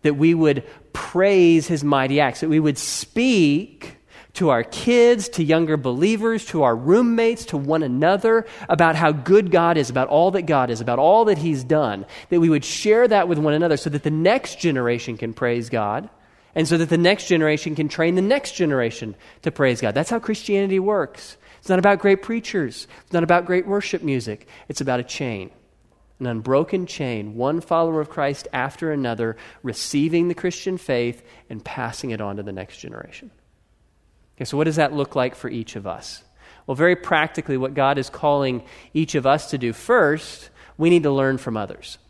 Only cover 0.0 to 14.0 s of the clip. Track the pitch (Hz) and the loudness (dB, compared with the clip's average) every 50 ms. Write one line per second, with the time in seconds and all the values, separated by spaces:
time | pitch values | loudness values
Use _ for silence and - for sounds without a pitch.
0 | - 151 147 139 156 165 170 165 160 151 139 143 - - - - - _ - - | 2 0 2 4 4 4 4 4 4 2 2 2 -4 -10 -20 -20 -20 _ -12 -12
1 | - - - 175 190 202 202 190 175 165 165 160 147 - 170 151 143 147 143 135 | -12 -4 0 2 4 4 6 6 6 6 6 4 4 0 -4 -2 2 2 2 2
2 | 131 131 139 147 147 127 117 - - 160 151 156 156 151 143 - - - - - | 2 2 2 2 2 2 0 -2 -2 0 2 2 2 2 0 -2 -6 -8 -8 -8
3 | - _ _ 220 247 262 240 196 160 147 143 160 208 - - - - - - _ | -10 _ _ 0 2 4 4 4 4 4 2 0 -2 -6 -16 -20 -20 -20 -20 _
4 | _ _ - - - _ _ - 190 151 131 117 117 - - - - 240 240 240 | _ _ -20 -20 -20 _ _ 0 2 2 2 2 0 -4 -8 -4 0 2 4 6
5 | 233 240 240 214 190 - - - 160 147 160 165 170 156 156 151 127 131 123 131 | 6 6 4 2 -2 -6 -4 -2 0 2 2 2 2 0 0 -2 -2 -4 0 2
6 | 170 214 226 208 220 226 226 208 - - - 160 143 123 117 113 127 151 185 233 | 2 2 2 0 0 -2 -2 -2 -6 -4 0 2 2 2 2 2 2 4 4 4
7 | 247 233 233 226 226 226 240 233 - - - 143 139 139 160 160 156 131 123 131 | 4 2 2 2 2 0 0 -2 -8 -8 -6 -6 -2 0 0 0 0 -2 0 2
8 | 151 170 196 196 196 226 226 226 220 - - - - - 170 151 170 165 160 156 | 2 2 2 2 2 2 2 2 0 -4 -16 -16 -4 -2 2 4 4 2 4 2
9 | 170 156 156 147 123 160 190 214 208 190 180 170 170 170 170 156 135 123 123 131 | 2 2 0 0 2 4 4 4 6 4 2 4 4 4 2 2 0 0 0 -2
10 | 131 - 143 151 170 190 190 196 170 156 156 135 127 120 120 110 120 123 120 127 | 0 2 2 2 2 2 0 -2 0 0 2 2 2 0 -2 -4 -2 -2 0 2
11 | 143 165 202 226 226 214 196 151 156 165 151 131 123 127 160 151 147 117 101 98 | 4 6 6 6 4 2 0 0 0 -2 -2 -4 0 0 2 2 2 0 -2 -6
12 | 101 - - - - _ 180 170 165 165 156 143 - - - - - 208 214 233 | -10 -14 -16 -20 -6 _ 2 2 4 4 2 2 0 -4 -8 -2 2 4 4 6
13 | 247 226 214 202 170 175 170 147 151 151 147 151 170 170 151 135 - 160 143 147 | 6 4 4 2 2 2 0 0 2 2 2 2 2 2 0 0 -2 -4 -6 -4